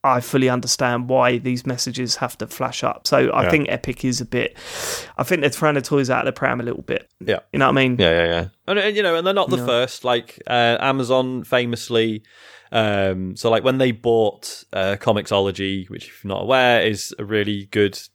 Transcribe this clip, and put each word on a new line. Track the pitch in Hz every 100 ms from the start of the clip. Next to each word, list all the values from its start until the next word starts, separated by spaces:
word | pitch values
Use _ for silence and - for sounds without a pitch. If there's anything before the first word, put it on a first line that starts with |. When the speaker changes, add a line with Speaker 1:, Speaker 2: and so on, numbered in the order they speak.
| 139
Speaker 1:
I | 123
fully | - 139 131
understand | 127 123 - 127 120 123
why | 123 123 123
these | 131 123 135
messages | 123 - 123 123 -
have | 123 -
to | 113
flash | - 127 -
up. | - - -
So | 139 131
I | -
Speaker 2:
Yeah. | 175
Speaker 1:
think | 160 -
Epic | - - 120
is | 131 120
a | 117
bit, | 123 120 - - - - - - -
I |
think | - 175
they're | 143
throwing | - 156 147
the |
toys | 127 143 127
out | 123
of | -
the | -
pram | 131 123
a |
little | 120 -
bit. | - - - _
Speaker 2:
Yeah. | - 98 _
Speaker 1:
You | 139
know | 135
what | 135
I | 131
mean? | 120
Speaker 2:
Yeah, | 87
yeah, | 82 85
yeah. | 85 87 _ -
And, | 202
and, | 202 208
you |
know, | 190 165
and | 180
they're |
not | 196 180
the | 180
Speaker 1:
No. | 123
Speaker 2:
first. | 120 127 -
Like, | 123 120 113 - -
uh, | 120 117 117
Amazon | 135 135 120 131 127 127 110
famously, | 127 120 117 - 117 113 107 _ - - - _
um, | 117 107 101 95 95 92 -
so, | 117
like, | 113
when | 131 131
they | 131
bought, | 110 120 117 107 - - - -
uh, | 98 95 101
Comixology, | - 104 101 101 98 92 98 98 92
which, | 107 -
if | - 101
you're |
not | 95
aware, | 98 131 123 117
is | 107 101 - -
a |
really | 101 107 104 101 98
good | 110 101 - -